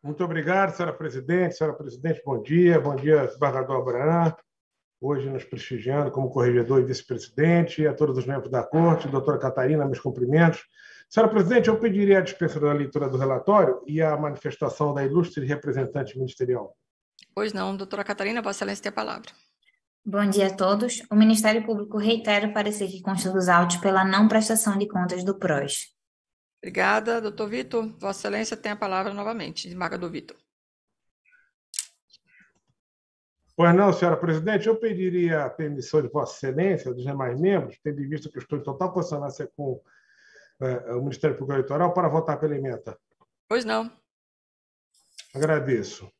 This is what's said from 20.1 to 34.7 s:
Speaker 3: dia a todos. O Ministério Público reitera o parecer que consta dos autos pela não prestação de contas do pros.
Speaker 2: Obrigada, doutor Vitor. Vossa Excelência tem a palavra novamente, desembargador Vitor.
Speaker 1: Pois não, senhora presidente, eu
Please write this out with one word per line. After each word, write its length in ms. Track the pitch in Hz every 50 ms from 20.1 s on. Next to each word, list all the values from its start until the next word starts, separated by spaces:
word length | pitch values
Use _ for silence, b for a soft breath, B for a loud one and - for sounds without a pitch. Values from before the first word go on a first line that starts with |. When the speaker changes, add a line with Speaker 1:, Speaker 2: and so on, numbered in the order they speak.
| 190 202 208 202
Speaker 3:
dia 160 | 190 202 196
a 80 | 190 190
todos. 480 | - 190 190 202 208 240 247 - - - _
O 60 | 208
Ministério 500 | 214 220 220 226 214 214 214 220 226 220
Público 320 | 226 220 208 208 - - 208
reitera 480 | 208 220 233 220 - 220 208 202 208
o 80 | 208 -
parecer 320 | 214 202 208 208 208 202
que 160 | 185 190 185
consta 300 | - 202 196 180 - 185
dos 160 | 185 190 180 180
autos 300 | 175 175 180 175 180 -
pela 260 | - 196 190 190 190
não 240 | 190 190 202 214 220
prestação 500 | 214 220 220 - 226 220 - 214 196 202
de 80 | 202
contas 380 | - - 185 180 175 180 180 180
do 120 | 196 190
pros. 560 | 196 196 175 151 139 139 139 - - - - _ _ _ _ _ _ _ _ _ _ _ _ _ _
Speaker 2:
Obrigada, 580 | - 185 185 185 180 190 208 220 214 233 233 233
doutor 280 | 220 208 208 - 214 208
Vitor. 440 | 214 254 254 254 - 233 220 220 220 -
Vossa 220 | - 196 196 -
Excelência 360 | - 208 202 214 220 214 226
tem 140 | 214 - 214
a 60 | 208
palavra 360 | 208 214 196 190 190 190 208
novamente, 520 | 196 202 202 214 233 220 165 135 165 - -
desembargador 460 | 180 175 180 180 165 - 180 180 165
Vitor. 260 | 170 143 - - - _ _ _ _ _ _ _ _ _ _ _ _ _ _ _ _ _ _ _ _ _ _ _ _ _ _ _ - - - - _ _ _ _ - _ _ b b b b b b _ _ _ _ _ _ _ _ _ _ _ _ _ _ _ _ _ _ _ _
Speaker 1:
Pois 180 | - 170 170 170
não, 180 | 185 202 196
senhora 240 | 175 - 175 170 160
presidente, 520 | - 165 165 160 156 160 208 214 202 208
eu 80 | 220